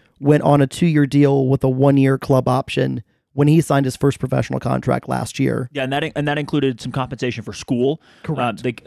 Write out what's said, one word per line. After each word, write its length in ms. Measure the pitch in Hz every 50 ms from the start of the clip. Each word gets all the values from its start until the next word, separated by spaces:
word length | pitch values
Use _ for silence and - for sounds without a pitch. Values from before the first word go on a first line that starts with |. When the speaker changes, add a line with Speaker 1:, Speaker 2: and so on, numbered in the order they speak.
| _ _ _ _
Speaker 1:
went 240 | 143 139 151 147 -
on 180 | 151 143 143
a 60 | 139
two-year 400 | 131 - - 175 170 156 147 147
deal 400 | 135 143 143 143 139 135 139 135
with 160 | 131 135 135 -
a 80 | 135
one-year 480 | 131 127 135 139 139 139 135 135 135 131
club 300 | - - 139 131 123 131
option 560 | 127 131 - - - - 131 135 131 123 - _ _ _ _ _ _
when 140 | 139 143
he 140 | 147 156 165
signed 240 | 156 - 143 139 139
his 120 | 131 123
first 220 | - - 143 135 -
professional 400 | - 131 131 135 123 - 131 131
contract 500 | - 123 131 127 - 131 123 123 - -
last 300 | 127 123 117 - - -
year. 320 | 135 131 120 117 127 120 -
Speaker 2:
Yeah, 120 | 143 131
and 80 | 131 135
that, 200 | 143 156 160 -
and 100 | - 147
that 100 | 147 143
included 440 | 147 147 - - 147 139 135 123 -
some 100 | - 131
compensation 540 | - 135 127 127 135 110 - 123 117 117 107
for 80 | 117 104
school, 500 | - - - 139 120 123 135 151 - - _ _ _ -
Speaker 1:
Correct. 160 | - 156 135
Speaker 2:
um, 160 | 127 120 107
they, 180 | 98 117 127 117 - -